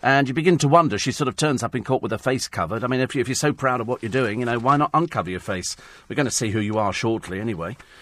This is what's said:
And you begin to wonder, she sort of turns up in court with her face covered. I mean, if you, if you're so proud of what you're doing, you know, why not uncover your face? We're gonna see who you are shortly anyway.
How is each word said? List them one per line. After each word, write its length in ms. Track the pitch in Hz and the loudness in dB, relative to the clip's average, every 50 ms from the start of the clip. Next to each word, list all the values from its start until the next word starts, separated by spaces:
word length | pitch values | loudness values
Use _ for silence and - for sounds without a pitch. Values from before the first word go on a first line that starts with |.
And 260 | - 123 135 139 143 127 | 0 2 4 4 2 2
you 40 | |
begin 240 | 131 165 156 185 180 143 | 0 0 4 4 4 4
to 100 | 151 143 | 6 6
wonder, 280 | 147 170 165 139 101 | 6 6 6 4 2
she 160 | 101 - 135 | 0 -2 -4
sort 160 | - - 147 127 | -2 -2 -2 -2
of 80 | - | 0
turns 260 | - 156 143 131 120 | 0 0 0 0 0
up 120 | 120 113 - | -2 -4 -4
in 100 | 131 104 | -6 -2
court 180 | - 131 127 | 0 -2 0
with 80 | - 107 | 0 -4
her 80 | 113 107 | -6 -4
face 300 | - 135 131 131 - - | -2 -2 -2 -2 -4 -6
covered. 340 | - - 87 80 107 113 | -4 -4 -4 -2 -2 -4
I 40 | 117 | -2
mean, 140 | 123 131 127 | -2 0 0
if 140 | 131 120 - | 0 0 0
you, 60 | 139 | -2
if 80 | 120 120 | -2 -2
you're 60 | 131 | -2
so 180 | - - 147 | 0 0 0
proud 300 | 104 - 131 131 127 123 | 0 0 0 0 0 0
of 40 | 113 | -2
what 160 | 110 123 - | -4 -4 -4
you're 80 | - 113 | -4 -2
doing, 300 | 95 131 131 107 104 117 | -2 0 0 0 -2 -2
you 60 | 123 | -2
know, 120 | 120 117 117 | -2 -2 0
why 200 | 113 127 143 143 | 2 2 4 4
not 120 | 147 - - | 2 2 2
uncover 340 | 156 170 160 - 113 90 87 | 2 0 2 -2 -4 -4 -2
your 120 | 92 90 | -6 -6
face? 360 | - - 98 92 87 - - - - - - - - - | -6 -6 -6 -6 -6 -8 -10 -10 -14 -20 -20 -20 -14 -6
We're 80 | 117 | -2
gonna 140 | 131 143 120 | 0 0 0
see 200 | - - 123 110 | 0 -2 -2 0
who 100 | 104 110 | 0 0
you 180 | 107 104 107 107 | 0 0 0 0
are 140 | 104 101 | 0 0
shortly 460 | 95 - - 113 113 101 - - 90 95 | -2 0 0 0 -2 -2 -4 -8 -8 -6
anyway. 380 | 107 117 107 80 82 87 123 - - - - - | -6 -6 -6 -6 -6 -8 -10 -12 -16 -20 -20 -20